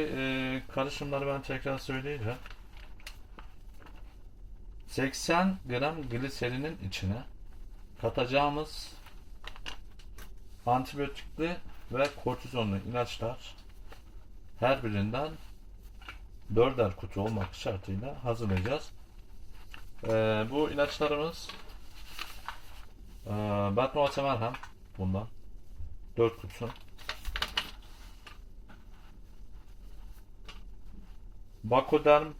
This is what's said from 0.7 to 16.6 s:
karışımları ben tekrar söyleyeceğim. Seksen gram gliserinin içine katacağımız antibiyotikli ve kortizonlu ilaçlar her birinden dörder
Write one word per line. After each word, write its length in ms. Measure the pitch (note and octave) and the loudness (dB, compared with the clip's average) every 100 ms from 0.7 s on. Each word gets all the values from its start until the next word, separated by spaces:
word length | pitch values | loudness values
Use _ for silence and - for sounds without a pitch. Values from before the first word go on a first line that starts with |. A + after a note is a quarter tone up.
karışımları 520 | C3+ C#3 - C#3+ C#3 C#3 | 0 2 0 0 2 2
ben 160 | C3+ | 0
tekrar 360 | C3+ C3+ C#3 C3 | 0 -2 0 0
söyleyeceğim. 600 | - C3 C#3 D3 G#2+ C3 - - - - - - - - - - - - - - - - - - - - - - - - - | 0 -2 0 -2 -2 -2 -6 -12 -12 -12 -10 -10 -10 -12 -12 -12 -12 -12 -12 -12 -12 -12 -12 -12 -14 -14 -12 -12 -12 -12 -4
Seksen 720 | - C3+ - - E3+ F#3+ F#3+ C3 | 0 2 2 4 6 6 4 0
gram 400 | B2 D3 E3 B2+ | 2 2 0 -2
gliserinin 720 | A#2+ C3+ - B2 C3 D3+ - F#2+ | -2 -2 0 0 0 -2 -2 -4
içine 340 | - F#2+ A#2+ - - - - - - - - | 0 0 0 -4 -10 -10 -10 -10 -10 -12 -2
katacağımız 920 | A#2 - B2 C#3 D3 D3 D#3 - - - - - - - - - - - - - - - - - - - A#2+ | 0 2 6 6 6 4 -2 -6 -10 -12 -12 -12 -12 -10 -8 -6 -6 -6 -8 -12 -12 -10 -10 -10 -12 -2 4
antibiyotikli 880 | B2+ C3+ C#3+ C#3 - - - E3 F3 - - - | 4 4 -2 -2 -4 -6 -2 -2 -2 -4 -8 -2
ve 160 | B2 C#3+ - | 4 4 2
kortizonlu 520 | B2 A#2+ B2 B2 G#2+ G2 | -2 -2 -2 0 2 2
ilaçlar 760 | G#2+ B2 A#2+ - A2+ C3 - - - - - - - - - - - - | 0 0 0 0 -2 -4 -8 -12 -14 -12 -12 -12 -12 -12 -12 -12 -8 2
her 240 | B2 C3+ | 4 6
birinden 460 | A2+ G2+ G#2 C3 D#3 D#3+ - - - - - - - - - - - | 4 2 2 2 -2 -4 -10 -12 -12 -14 -14 -12 -12 -12 -12 -10 4
dörder 400 | A2 | 8